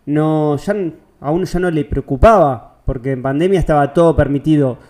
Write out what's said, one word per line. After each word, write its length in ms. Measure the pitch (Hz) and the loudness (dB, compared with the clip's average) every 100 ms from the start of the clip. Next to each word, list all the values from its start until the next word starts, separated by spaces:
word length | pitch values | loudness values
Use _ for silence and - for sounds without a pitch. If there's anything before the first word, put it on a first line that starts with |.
| - | -4
no, 520 | 147 156 156 151 143 | -2 0 0 0 -2
ya 160 | - | -4
n-, 220 | 208 175 - _ _ | -4 -6 -8 _ _
a 100 | 135 | -4
uno 140 | 175 180 | -2 -2
ya 140 | 175 | -2
no 120 | 180 | -2
le 140 | 156 139 | -2 -4
preocupaba, 840 | 143 - 135 214 214 147 120 - _ - | -6 -6 2 4 6 4 0 -10 _ -8
porque 260 | 131 123 | -6 -6
en 100 | 131 | -4
pandemia 380 | 131 139 180 190 | -4 -2 0 0
estaba 340 | 151 151 139 | 2 2 2
todo 200 | 175 170 151 | 2 2 2
permitido. 600 | 139 143 151 151 135 113 | 0 -2 0 2 0 -4